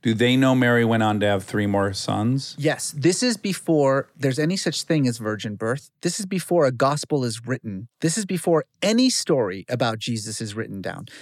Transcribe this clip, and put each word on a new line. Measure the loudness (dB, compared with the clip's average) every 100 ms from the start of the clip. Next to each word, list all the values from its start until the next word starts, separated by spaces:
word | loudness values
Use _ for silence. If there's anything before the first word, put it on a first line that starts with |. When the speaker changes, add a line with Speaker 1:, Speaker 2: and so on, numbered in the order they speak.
Speaker 1:
do | 0
they | 2 4 4
know | 4 4
Mary | 4 4 4
went | 4
on | 2 2
to | 2
have | 0
three | -2 -2 0
more | 2 0
sons? | -2 -4 -2 0 0 -4 -4
Speaker 2:
Yes. | -2 -2 -6 0
This | 0 2
is | 0 -2
before | -4 -6 0 2 4 2 -2 _
there's | -2 0
any | 0 0
such | -2 -4
thing | -2 0 2
as | 0
virgin | -4 -4 -6 -6
birth. | -4 -4 -6 _
This | -6 -6
is | -4
before | -6 0 2 2
a |
gospel | 2 0 0 -2 -2 -2
is | -4 -6
written. | -8 -6 -10 -12 _
This | -2 -2
is | -4
before | -4 2 2 0 _
any | 0 4 4
story | 2 0 2 2 -4 -6
about | -2 -2 -2
Jesus | -4 -6 -6 -8
is | -8 -8
written | -8 -8
down. | -8 -10 -14 -18